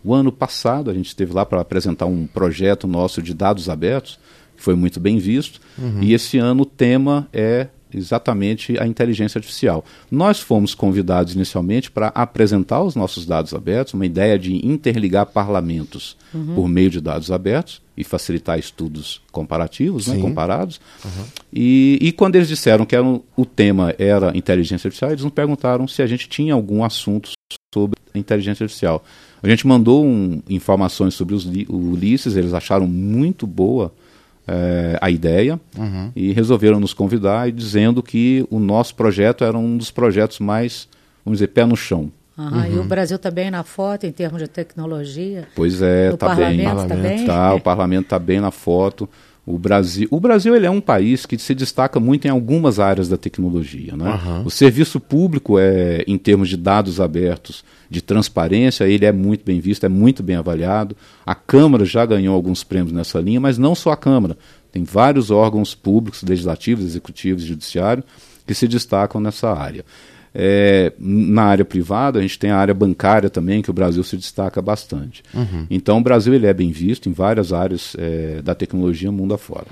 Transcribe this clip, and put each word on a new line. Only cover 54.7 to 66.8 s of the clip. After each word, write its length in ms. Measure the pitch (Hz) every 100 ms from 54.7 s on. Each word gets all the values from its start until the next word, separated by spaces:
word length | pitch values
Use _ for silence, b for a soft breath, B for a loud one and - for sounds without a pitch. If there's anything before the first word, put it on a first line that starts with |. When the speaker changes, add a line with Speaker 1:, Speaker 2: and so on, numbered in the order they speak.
| 120 160 -
Speaker 1:
público, 580 | - 143 185 147 - 98
é, 420 | 95 95 87 85 -
em 100 | 98
termos 300 | - 101 92
de 80 |
dados 460 | 92 87 104 95 85
abertos, 600 | 87 82 90 87 - - _ b b
de 120 | 85
transparência, 840 | - 104 - - 82 101 127 -
ele 200 | 98 101
é 60 | 104
muito 320 | 98 98 107
bem 160 | - 90
visto, 260 | 90 101
é 40 | 95
muito 340 | 95 117 131
bem 140 | 98 90
avaliado. 580 | 82 82 90 107 101 - b b
A 100 | -
Câmara 480 | 87 - 135 151 123
já 220 | 95 117
ganhou 280 | 117 104 95
alguns 300 | 95 90 90
prêmios 300 | - 92 87
nessa 260 | 85 82 87
linha, 200 | 90 123
mas 160 | 139 120
não 180 | 139
só 160 | 175 165
a 60 | 147
Câmara. 400 | 143 131 92 80 b b _
Tem 120 | 92
vários 440 | 85 95 131 143 104
órgãos 460 | 104 110 107 101
públicos, 480 | - 98 107 110 -
legislativos, 600 | 90 92 87 80 - 117